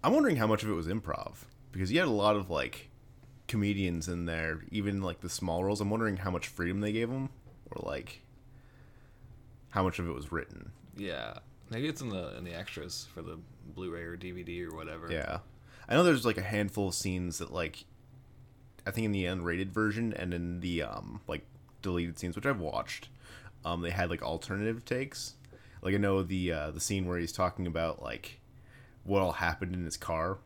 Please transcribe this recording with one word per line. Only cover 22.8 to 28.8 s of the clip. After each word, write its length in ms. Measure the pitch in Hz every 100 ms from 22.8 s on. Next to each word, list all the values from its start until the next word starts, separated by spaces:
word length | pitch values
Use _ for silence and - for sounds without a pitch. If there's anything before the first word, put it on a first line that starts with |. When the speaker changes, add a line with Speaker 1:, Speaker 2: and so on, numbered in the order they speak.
| - - - - - - - -
Speaker 1:
um, 180 | 82 87
they 100 | 85
had, 180 | 92 90
like, 140 | 85
alternative 600 | - 80 - 98 110 113 120
takes. 500 | 127 139 - - - - - - -
Like, 120 | 92
I 40 | 101
know 260 | 101 98
the, 280 | 90 92 90
uh, 200 | 80 76
the 80 | 78
scene 260 | - 98 90
where 140 | 87
he's 120 | 85
talking 360 | - 90 - 90
about, 340 | 82 82 -
like, 380 | - 58 - - - - - -